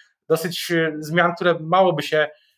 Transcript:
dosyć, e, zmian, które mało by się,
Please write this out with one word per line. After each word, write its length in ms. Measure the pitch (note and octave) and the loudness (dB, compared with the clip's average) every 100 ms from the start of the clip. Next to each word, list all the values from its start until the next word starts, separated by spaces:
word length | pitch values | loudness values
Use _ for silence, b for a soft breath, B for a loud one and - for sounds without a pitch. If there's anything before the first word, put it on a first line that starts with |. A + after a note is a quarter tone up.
| b b - | b b -2
dosyć, 420 | D#3+ F#3 E3+ - | -2 -2 -6 -2
e, 220 | E3+ D#3+ D3+ | 0 -2 -4
zmian, 360 | D3+ E3 F3 | -4 0 0
które 240 | E3+ F3+ E3 | 0 0 0
mało 320 | D#3+ F3+ F#3 | 0 2 4
by 100 | D#3 | 2
się, 160 | - D#3 D3 b b | 0 0 0 b b